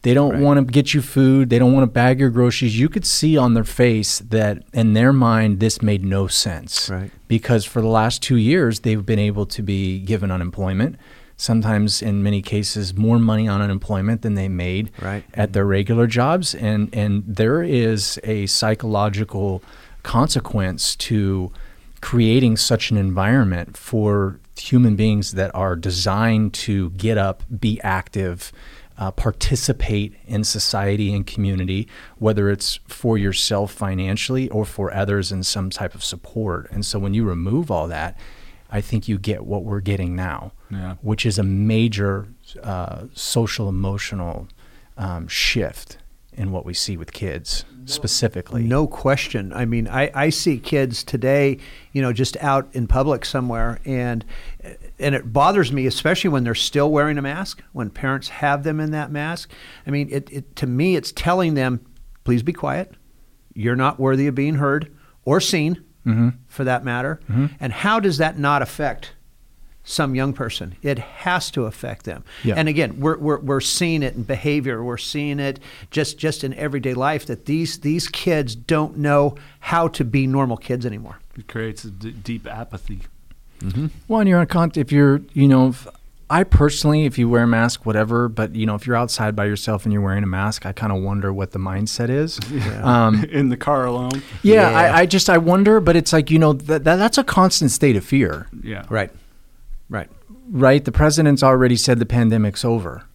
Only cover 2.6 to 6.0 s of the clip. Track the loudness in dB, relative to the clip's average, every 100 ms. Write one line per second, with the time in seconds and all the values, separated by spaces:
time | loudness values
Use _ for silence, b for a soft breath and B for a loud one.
2.6 | 0 2 2 0 -2 0 4 4 6 4
3.6 | 2 4 4 4 0 -4 -2 0 2 -2
4.6 | -6 2 4 4 4 4 4 4 2 2
5.6 | 0 0 0 0